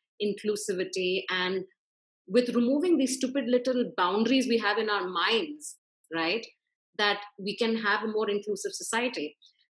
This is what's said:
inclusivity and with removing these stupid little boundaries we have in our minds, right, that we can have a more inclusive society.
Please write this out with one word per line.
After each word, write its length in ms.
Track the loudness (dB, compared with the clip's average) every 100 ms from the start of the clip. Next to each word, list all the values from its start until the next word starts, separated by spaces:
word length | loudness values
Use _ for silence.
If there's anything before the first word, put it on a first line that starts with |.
| _ -4
inclusivity 1000 | -4 -2 -2 -2 -2 -4 -2 -2 0 -2 -2
and 340 | -2 -2 -2 -6 _ _ _ _ _ -2
with 220 | 0 2 2
removing 420 | 2 2 4 4
these 180 | 2 0
stupid 280 | -2 -2 2
little 380 | 2 2 0 0 0
boundaries 520 | 2 2 4 4 4
we 80 | 2
have 200 | 2 0
in 120 | 0
our 180 | 0 -2
minds, 680 | 0 2 2 0 -8 -14 -18 _ _ -8
right, 320 | -4 -2 -2 -6 _ _ _ _ 0
that 240 | 0 0 -6 -10
we 160 | -6 0
can 200 | 0 2
have 260 | 0 0
a 40 | 0
more 180 | -2 0
inclusive 420 | -2 -2 -4 -6
society. 640 | -8 -4 -2 -2 -4 -8 -10 -20 _ _